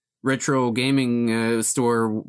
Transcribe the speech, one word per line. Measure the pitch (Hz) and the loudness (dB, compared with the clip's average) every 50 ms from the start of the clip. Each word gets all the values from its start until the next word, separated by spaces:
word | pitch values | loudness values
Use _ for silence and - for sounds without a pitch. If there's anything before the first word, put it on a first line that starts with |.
| _ _ _ _ - | _ _ _ _ -2
retro | 131 135 117 - 151 139 131 127 120 | -2 -2 -2 0 0 0 0 0 0
gaming, | 113 127 127 135 139 135 127 120 120 120 120 117 113 | 0 0 0 2 2 2 2 0 0 0 0 0 0
uh, | 113 113 113 117 113 | 0 0 0 0 0
store | 113 - - 139 123 120 120 113 113 110 107 110 - | 0 -2 0 0 2 2 2 2 0 -2 -2 -4 -8